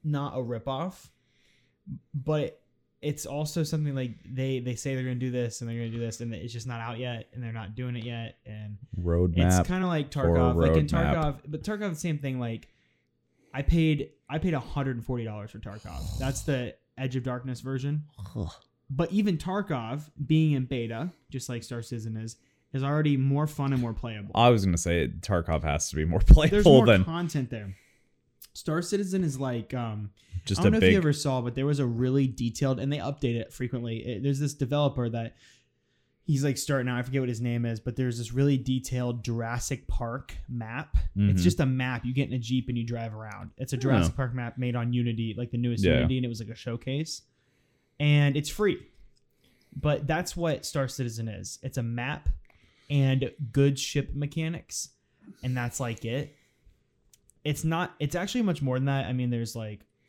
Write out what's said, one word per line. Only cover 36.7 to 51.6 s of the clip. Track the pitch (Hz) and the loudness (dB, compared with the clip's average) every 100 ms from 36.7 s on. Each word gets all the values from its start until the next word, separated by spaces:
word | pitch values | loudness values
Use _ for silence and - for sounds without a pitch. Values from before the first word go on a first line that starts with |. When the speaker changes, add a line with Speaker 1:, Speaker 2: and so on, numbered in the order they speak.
| 139 127 | 0 0
Speaker 1:
out. | 123 | -4
I | |
forget | 123 135 | -2 -2
what | 127 | -2
his | 113 | -2
name | 120 120 117 | -2 -2 -2
is, | 110 | -4
but | 123 113 | -6 -4
there's | 127 117 | -2 -4
this | 110 | -4
really | 123 143 135 | 2 2 2
detailed | 117 131 127 127 123 120 | 0 -4 -2 -4 -4 -4
Jurassic | 117 117 113 123 - 131 - | -4 -4 -4 -6 -6 -6 -4
Park | 123 117 127 - - - | -4 -4 -8 -10 -14 -10
map. | 120 110 123 - - | -8 -8 -10 0 0
It's | - - | 0 2
Speaker 2:
Mm-hmm. | 101 95 | 4 6
Speaker 1:
just | 175 - | 4 4
a | 135 | 2
map. | 131 127 120 | 0 -2 -4
You | 123 | -4
get | 127 139 | -2 -2
in | |
a | 127 | -2
Jeep | 113 127 123 | -2 -2 -2
and | 120 | -4
you | |
drive | 113 117 113 | -6 -6 -8
around. | 107 110 101 92 - | -10 -12 -14 -14 -12
It's | 131 | -8
a | 131 | -2
Speaker 2:
Oh. | |
Speaker 1:
Jurassic | 131 123 82 - | 2 4 4 2
Park | 127 | -2
map | 123 117 127 | -4 -6 -4
made | 123 | -2
on | 120 117 | -2 0
Unity, | 123 120 113 113 107 | 0 0 -2 -4 -6
like | 120 | -4
the | 117 | -2
newest | 120 113 | 0 2
Speaker 2:
Yeah. | 92 71 | 4 4
Speaker 1:
Unity, | 90 131 | 4 0
and | |
it | 123 | -2
was, | 113 | -6
like, | 110 | -10
a | 110 | -12
showcase. | - 117 - 139 160 - - _ _ _ _ _ _ - | -8 -8 -6 -6 -6 -10 -16 _ _ _ _ _ _ -2
And | 147 147 143 143 | 4 6 4 2
it's | 147 | -4
free. | - 208 - - _ - _ _ _ _ _ _ 139 | 0 0 0 -6 _ -20 _ _ _ _ _ _ -4
But | 147 139 143 | 0 0 0
that's | 160 175 - | -2 -4 -4
what | 170 147 | -2 -4
Star | - 151 131 | -4 -4 -4
Citizen | - 120 113 113 | -4 -6 -6 -8
is. | 101 95 - | -8 -12 -12